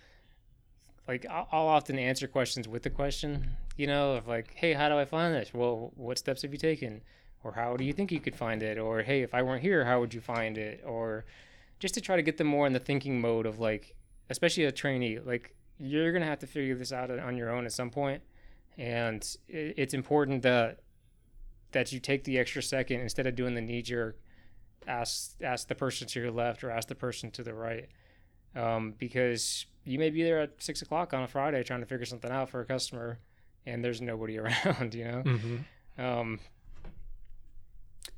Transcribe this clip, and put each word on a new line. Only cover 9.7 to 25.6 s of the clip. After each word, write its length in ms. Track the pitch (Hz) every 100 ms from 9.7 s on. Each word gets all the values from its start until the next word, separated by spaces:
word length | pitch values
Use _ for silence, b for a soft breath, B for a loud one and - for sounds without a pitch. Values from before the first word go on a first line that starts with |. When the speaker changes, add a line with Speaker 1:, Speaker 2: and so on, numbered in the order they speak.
| 175 123
Speaker 1:
how 140 | 123
would 120 | 117
you 80 | 117
find 380 | - 117 110 110
it?" 240 | 107 -
Or 400 | - 117 113 107 - B B B B B
just 160 | 190
to 60 | -
try 140 | 190 180
to 60 |
get 140 | 156 156
them 100 | 151
more 200 | 143 143
in 60 |
the 40 | 127
thinking 420 | 127 139 139 127
mode 240 | 117 113 110
of, 120 | 107
like, 360 | 113 107 - - - - -
especially 360 | 127 170 165
a 80 | 147
trainee, 460 | 131 143 127 120 110
like, 360 | 127 123 - - - -
you're 340 | 135 147 165
gonna 140 | 175 160
have 140 | 143
to 60 | 131
figure 280 | 151 135
this 180 | 127 123
out 180 | 127 127
on 260 | 123 123 123
your 140 | 117
own 140 | 120
at 80 | 120
some 160 | - 123
point. 320 | 143 139 139 - b b b b -
And 460 | 120 117 117 107 - - -
it, 260 | 160 156 -
it's 160 | 131
important 480 | 135 127 147 135 135
that, 380 | 123 123 117 - - - _ _ _ - - - -
that 180 | 135 123
you 80 | 131
take 240 | - 135
the 140 | 139 127
extra 240 | 120 139
second 380 | - 135 123 123
instead 260 | 117 - 131
of 80 |
doing 200 | 123 123
the 60 | 120
knee 180 | 113 120
jerk, 360 | 117 120 113 - b b b b b - -
ask, 500 | 120 117 - - -
ask 280 | 139 127